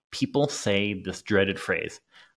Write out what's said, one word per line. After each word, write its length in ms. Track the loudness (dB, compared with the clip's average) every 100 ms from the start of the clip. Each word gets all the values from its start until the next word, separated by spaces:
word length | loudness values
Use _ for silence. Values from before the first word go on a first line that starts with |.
| _
people 380 | -4 0 2 2
say 440 | 0 0 2 0
this 280 | -4 -8 -8
dreaded 380 | 0 2 2 0
phrase, 420 | -2 -2 -4 -10 _ -20 -20